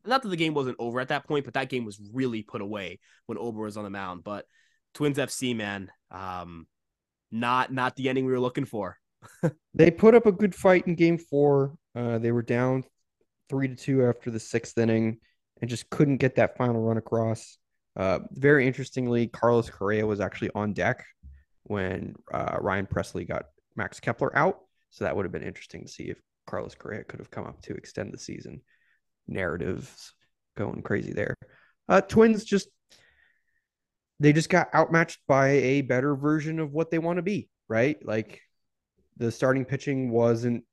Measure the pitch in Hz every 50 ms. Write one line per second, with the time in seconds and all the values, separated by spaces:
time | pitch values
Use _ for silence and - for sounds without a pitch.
0 | _ 190 247 262 254 208 180 160 165 160 156 147 135 127 123 - 117 120 117 127
1 | 127 131 151 139 - - 151 143 135 - - 135 135 131 135 123 117 107 101 104
2 | 104 101 110 131 131 127 113 110 101 - - 113 101 101 107 104 95 87 90 -
3 | _ _ _ _ _ - 113 - 107 120 110 107 107 107 104 107 104 98 98 101
4 | 98 90 90 87 87 104 104 98 - _ _ _ _ _ _ _ _ _ - -
5 | 151 147 143 147 131 - - - 131 123 120 110 107 101 101 98 95 90 - _
6 | _ _ - 92 95 92 92 92 87 87 85 85 80 - _ _ _ _ _ _
7 | _ _ _ _ _ _ 110 113 120 120 127 127 127 - 135 131 127 127 - -
8 | 131 131 131 131 131 131 127 123 123 123 - - 110 - - 110 98 90 90 -
9 | _ _ _ _ - - - - - 156 - - _ _ - - 160 175 165 -
10 | - 220 233 233 226 220 185 175 208 196 175 - - 190 185 180 - 185 170 156
11 | 170 165 170 165 - - 143 143 143 147 143 139 135 139 147 - _ _ - 120
12 | 120 117 117 113 117 117 120 120 117 113 117 120 127 127 131 131 131 - _ _
13 | _ _ _ _ _ _ _ _ _ - 139 135 135 131 127 - - - 135 131
14 | 123 123 117 - - 123 113 113 - - - 113 - - - 113 113 113 113 113
15 | 113 110 113 113 _ _ _ _ _ _ _ _ - 120 120 - - - - -
16 | 156 143 139 120 - 127 - - 113 - - - 127 123 117 113 110 113 113 113
17 | - - 113 113 113 113 110 - - - - _ _ _ _ _ _ _ _ -
18 | 95 95 90 76 - - - 135 131 143 151 143 123 131 123 - 131 - - 131
19 | 127 120 120 120 117 110 - - - 120 120 117 113 - - - 98 98 107 107
20 | 110 107 104 101 98 87 - - 117 95 - 104 104 104 95 98 87 107 127 -
21 | - - _ _ - - - - _ _ _ _ _ - 104 101 92 92 95 -
22 | - - - - _ - - - 131 - - - - 101 95 101 98 - - 90
23 | 85 - - 90 90 - - - - - _ _ _ _ _ 113 101 - - -
24 | - 135 123 - - - - 139 151 190 - - _ _ _ _ _ _ _ -
25 | 104 95 71 98 95 87 - 78 - - - - - - - - - - - -
26 | 92 90 - - _ _ _ _ _ - - 95 - - - - - - 107 107
27 | - - - - - - - - - - - - - - - - - - - -
28 | 101 101 - - - - - - - - - - - _ _ _ _ _ _ _
29 | _ _ _ _ _ - - 95 95 85 76 90 - 90 92 - - - - -
30 | - - - _ _ _ _ _ _ _ _ - 104 - - - - - 107 62
31 | 53 - - - - - - - - - _ _ _ _ _ _ _ - 185 190
32 | 285 - - 220 220 233 220 202 208 - 202 196 - - _ _ _ _ _ _
33 | _ _ _ _ _ _ _ _ _ _ _ _ _ _ _ _ _ _ _ _
34 | _ _ _ - 143 147 147 160 160 - - 175 156 - - 151 160 - 165 165
35 | 165 160 - - _ - 139 135 135 135 143 139 123 127 139 143 135 120 127 127
36 | 131 147 147 135 139 151 151 156 143 160 160 160 160 143 139 156 160 160 - 160
37 | 160 170 175 180 170 190 208 156 - - _ _ _ - 110 113 120 147 147 -
38 | - - 107 110 107 - - - _ _ _ _ _ _ _ _ _ _ _ _
39 | _ _ _ - 120 117 - - - 131 131 135 127 - 135 131 - 147 139 131
40 | 131 123 113 117 117 120 120 113 120 123 120 110 - _